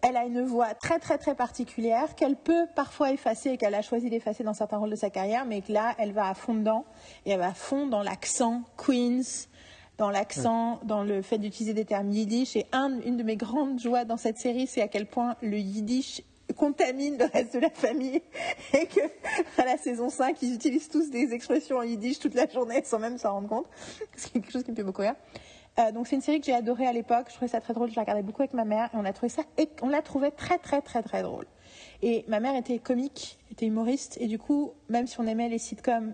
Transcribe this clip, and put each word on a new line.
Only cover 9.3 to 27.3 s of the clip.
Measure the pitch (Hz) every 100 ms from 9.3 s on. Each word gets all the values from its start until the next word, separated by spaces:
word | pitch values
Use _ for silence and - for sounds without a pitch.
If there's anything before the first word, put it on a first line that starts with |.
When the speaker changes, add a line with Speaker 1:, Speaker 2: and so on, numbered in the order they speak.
| - - - - - - -
Speaker 1:
dans | -
l'accent, | 101 208 - 175 226 233
Speaker 2:
Ouais. | 117 214
Speaker 1:
dans | 214
le | 202 196
fait | 196 220
d'utiliser | 208 - 220
des | 214 214
termes | 202 202
yiddish. | 208 214 233 254 220
Et | -
un, | 254 277 254
une | 240 247
de |
mes | 220 214
grandes | 233 254 277 254
joies | 233 247 226
dans | 226
cette | 233 220
série, | 247 240 262
c'est | -
à | 214
quel | 202 208
point | 247 240 233
le | 220 208
yiddish | 190 208 214 254 - - - _ - -
contamine | 294 285 294 262 285 277
le | 302
reste | - 226 247
de |
la | 311
famille | - 233 269 262 277 - - -
<laughs> | - -
et | 277 339
que | - 330 - - - 339 -
à | 254
la | 254
saison | 277 233 247
cinq, | - 262 339
ils | 247 233
utilisent | 294 262 -
tous | 302 311
des | 240 262
expressions | 240 - 320 - 254
en |
yiddish | 233 226 240 294
toute | - 247
la | 262
journée | 247 233 254 -
sans | 220
même | 226 247
s'en | 214
rendre | 202 202
compte. | 220 349 - - - 427 -
C'est | -
quelque | 240 -
chose | 254
qui | 247
me | 226
fait |
beaucoup | 196 196
rire. | 202 285 - - - - - -
Euh, | 220
donc | 220 240
c'est | 277
une |
série | 285 302
que | 277
j'ai |
adorée | 240 226 240 254
à |
l'époque, | 233 226 240
je | 240